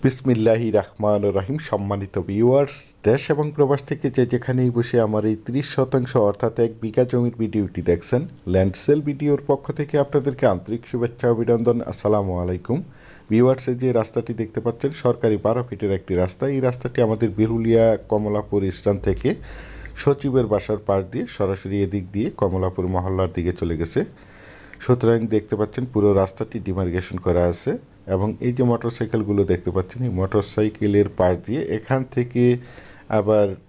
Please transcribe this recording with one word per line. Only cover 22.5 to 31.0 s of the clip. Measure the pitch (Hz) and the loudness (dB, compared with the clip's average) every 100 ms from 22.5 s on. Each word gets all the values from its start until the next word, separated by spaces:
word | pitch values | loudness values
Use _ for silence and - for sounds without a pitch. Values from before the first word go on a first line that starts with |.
| 92 92 90 90 | 0 -2 -2 -2
মহল্লার | 92 90 95 92 90 | -2 -2 -2 -2 -2
দিকে | 87 87 | -4 -2
চলে | 87 80 | -4 -4
গেছে। | 82 131 190 - - - - - - - | -2 -2 -4 -8 -20 -20 -20 -20 -20 -16
সুতরাং | - 123 113 117 113 107 | -2 2 4 2 2 -2
দেখতে | - 104 | 0 -2
পাচ্ছেন | 107 - 127 | -2 -4 -4
পুরো | 110 104 98 | 2 4 4
রাস্তাটি | 95 - 113 113 95 | 2 -2 -8 -6 -6
ডিমার্কেশন | 92 90 87 92 92 92 | -2 -2 -2 -4 -6 0
করা | 85 87 | 2 2
আছে | 85 - 233 - - - 95 | 0 -4 -6 -8 -20 -4 -2
এবং | 101 - 123 | -2 -2 -4
এই | 123 | 0
যে | |
মোটরসাইকেলগুলো | 123 117 117 113 110 113 101 101 95 | 2 2 -2 -4 -4 -2 0 0 2
দেখতে | 90 92 | 0 -2
পাচ্ছেন, | 95 90 120 123 | -4 -6 -4 -4
এই | 92 | -2
মোটরসাইকেলের | 95 107 101 - 107 - 104 101 | 0 0 -2 -2 -2 0 2 4